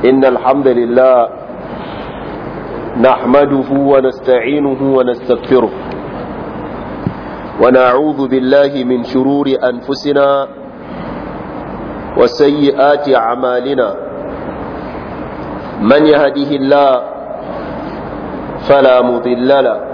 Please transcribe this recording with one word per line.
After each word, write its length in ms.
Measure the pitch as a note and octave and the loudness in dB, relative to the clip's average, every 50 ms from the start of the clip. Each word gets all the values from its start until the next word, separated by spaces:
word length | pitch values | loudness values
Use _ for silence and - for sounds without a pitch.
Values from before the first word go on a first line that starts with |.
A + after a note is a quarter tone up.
| - | 4
إن 220 | A#2+ C3 C3+ C3+ | 4 4 4 4
الحمد 420 | C3 B2 A#2+ - B2+ C3+ C#3+ C#3 C3 | 2 2 2 2 2 2 2 2 2
لله 500 | B2 A#2+ A#2+ A#2 A#2+ B2 C3 C3 B2+ B2 A#2 A2+ - - - - - - - - - - - - - - - - - - - - - - - - - - - - - - - - - B2 | 2 2 0 2 4 4 6 6 6 4 4 0 -2 -12 -14 -14 -14 -14 -12 -12 -12 -12 -12 -12 -12 -12 -12 -12 -12 -12 -12 -10 -10 -10 -10 -10 -10 -12 -12 -10 -10 -10 -10 -8 -2 4
نحمده 720 | A#2 C3 B2+ - - A#2+ B2+ C#3+ C#3+ C#3+ C#3+ C3+ C3 A#2+ | 4 4 4 4 2 4 4 4 4 4 2 0 0 0
ونستعينه 1080 | C#3 C#3 C#3 C#3 C#3+ C3+ C3 C3 B2 - - B2+ B2+ A#2+ A2 B2 C#3+ D3 C#3+ C#3 C3+ B2+ C3+ | 0 0 2 4 4 6 4 4 2 -2 0 2 2 2 2 0 0 0 0 0 -2 0 0
ونستغفره، 880 | C3+ C3+ C3 B2+ B2 B2 A#2+ - - B2 - - - C#3 B2+ A#2 G2+ F#2 - - - - - - - - - - - - - - - - - - - - - - - - - - - - - - - - - - - - - - | 2 2 4 2 2 0 -4 0 0 0 0 2 2 4 4 4 2 -2 -6 -10 -10 -10 -10 -10 -12 -10 -10 -10 -10 -10 -10 -12 -12 -10 -10 -10 -10 -10 -10 -12 -12 -12 -6 -6 -6 -6 -6 -12 -12 -12 -12 -12 -12 -2 2 4
ونعوذ 560 | A#2+ B2+ B2+ B2+ B2 B2 C3 D3+ D#3 D3 C3+ C#3 B2+ | 6 6 6 6 6 4 4 2 0 0 -2 -2 0
بالله 440 | B2+ C3 B2+ B2+ C#3 C#3+ C#3+ C#3 C#3+ C#3 B2+ | 0 0 2 4 4 4 4 4 0 -2 -2
من 200 | B2 B2+ B2 A#2+ | 0 0 -2 -2
شرور 440 | - - C3 C3 C3+ C#3+ C#3+ C#3+ C#3 C3+ B2+ - | -2 -2 0 2 2 2 0 2 0 0 0 0
أنفسنا 840 | B2 B2 A#2+ A2+ - C#3 C3+ - C#3+ C#3+ C#3+ C#3 C#3 C#3 C#3 C3+ C#3 - - - - - - - - - - - - - - - - - - - - - - - - - - - - - - - - - - | -2 -2 -2 -6 -6 -6 -4 -2 0 2 4 4 4 4 2 0 -4 -8 -16 -16 -16 -16 -16 -16 -14 -14 -12 -10 -10 -10 -10 -10 -12 -12 -12 -12 -12 -12 -12 -12 -12 -12 -12 -10 -10 -10 -12 -12 -8 0 2
وسيئات 880 | B2 A#2+ - - D3 C#3 C#3+ D3+ C#3+ C#3+ C#3 - C3 C#3+ D3 C#3 C#3+ C#3 C3 | 2 2 4 4 2 2 4 4 2 2 2 4 4 4 4 2 2 2 2
أعمالنا. 760 | B2 A2+ A2+ B2 B2+ C3 B2 B2 B2 B2 C3+ C#3+ C3 A#2+ G#2 F#2+ - - - - - - - - - - - - - - - - - - - - - - - - - - - - - - - - - - - - - | 2 2 0 -2 0 -2 0 0 -2 -2 -2 0 0 0 0 -2 -6 -10 -10 -10 -10 -10 -10 -10 -10 -10 -10 -10 -10 -10 -10 -10 -10 -12 -10 -12 -12 -12 -12 -12 -12 -12 -12 -12 -12 -12 -10 -10 -12 -12 -12 -8 -2
من 200 | - G#2 C3+ D3 D#3 D#3 | 2 4 6 6 6 6
يهده 420 | D3+ C#3+ D3+ C#3 C#3+ C#3+ C#3 C#3+ D3 C#3 | 4 4 4 2 0 -2 -2 -2 -2 -2
الله 320 | C3+ C3+ C#3+ C#3+ C#3+ C#3 C3 B2 - - - - - - - - - - - - - - - - - - - - - - - - - - - - - - - - - - | 2 2 4 4 4 4 2 2 0 -6 -10 -12 -12 -12 -10 -10 -10 -10 -10 -10 -10 -10 -10 -10 -10 -10 -10 -10 -10 -10 -10 -10 -10 -10 -10 -10 -10 -10 -10 -10 0 2
فلا 340 | C#3 C#3 C3 C3 B2+ B2+ | 4 6 6 6 6 6
مضل 460 | B2 B2 A#2+ A#2+ - B2 B2 A#2+ B2 C3 | 4 2 0 0 0 0 0 0 2 2
له 320 | C3+ C#3 C#3 B2 G#2+ G#2 - - | 2 2 2 0 0 -2 -6 -10